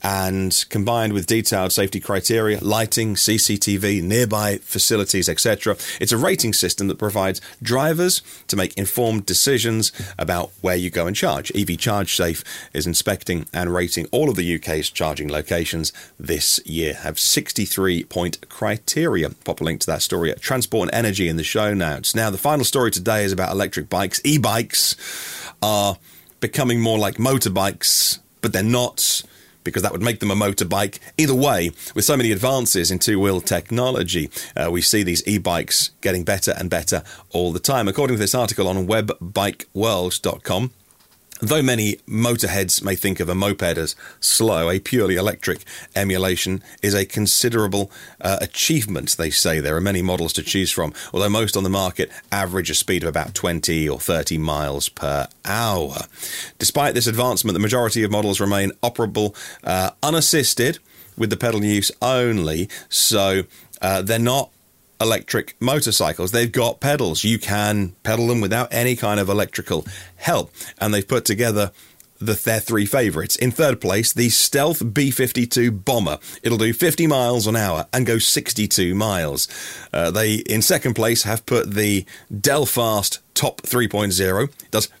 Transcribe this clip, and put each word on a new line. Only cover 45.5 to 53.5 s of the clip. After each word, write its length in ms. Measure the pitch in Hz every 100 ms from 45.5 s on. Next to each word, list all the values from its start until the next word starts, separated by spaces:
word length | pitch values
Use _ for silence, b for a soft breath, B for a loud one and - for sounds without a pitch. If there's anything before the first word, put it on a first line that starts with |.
| 80 - B B
emulation 680 | - 101 92 95 90 - 95 B B
is 140 | 101
a 100 | 101
considerable, 840 | 98 - 104 - 123 117 107 101 101 B B B
uh, 180 | 92 98
achievement, 760 | 107 - - 160 104 82 71 -
they 120 | 82
say. 280 | - 90 80
There 180 | 71 78
are 40 |
many 200 | 95 95
models 320 | 92 90 80
to 80 | -
choose 280 | 78 98 90
from, 240 | - 80 B B
although 160 | - 101
most 280 | 104 107 101
on 80 |
the 40 | 95
market 400 | 98 95 - - B -
average 400 | 101 95 92 82
a 40 |
speed 280 | - - 92
of 60 | 85
about 260 | 78 78
twenty 520 | 95 95